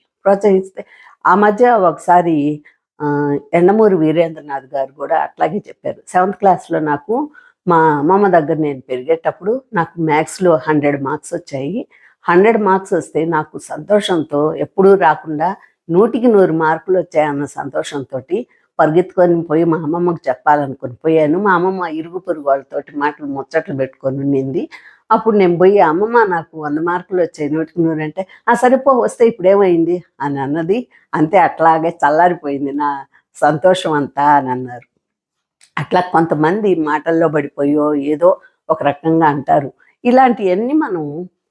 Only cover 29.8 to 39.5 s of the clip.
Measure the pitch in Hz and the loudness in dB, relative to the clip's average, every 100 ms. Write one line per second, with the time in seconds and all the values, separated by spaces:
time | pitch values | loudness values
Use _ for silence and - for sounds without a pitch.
29.8 | 165 175 - - 143 139 135 151 165 220 | 0 -2 -8 -8 -6 -4 -4 -4 -2 -4
30.8 | 247 _ _ - 156 196 165 - 160 160 | -6 _ _ -2 2 2 2 2 2 2
31.8 | 160 165 147 151 180 165 147 139 139 143 | 0 -2 0 4 2 0 -6 -6 -6 -4
32.8 | 143 139 135 _ _ - 147 151 185 180 | -4 -6 -12 _ _ -2 0 2 2 2
33.8 | 170 151 135 - 143 143 131 127 127 123 | 0 -2 -2 0 2 2 2 -4 -8 -12
34.8 | - _ _ _ _ _ _ _ _ - | -18 _ _ _ _ _ _ _ _ -10
35.8 | 147 180 - 160 165 156 151 202 214 170 | -2 -2 0 0 0 0 0 0 0 0
36.8 | 151 151 156 165 165 151 139 - 143 147 | -2 -4 -2 0 0 0 -4 -4 -2 0
37.8 | 147 147 139 151 175 - _ _ - 156 | 0 -2 -2 0 2 0 _ _ -4 -2
38.8 | 143 139 160 165 160 147 127 | -2 -2 0 2 2 0 0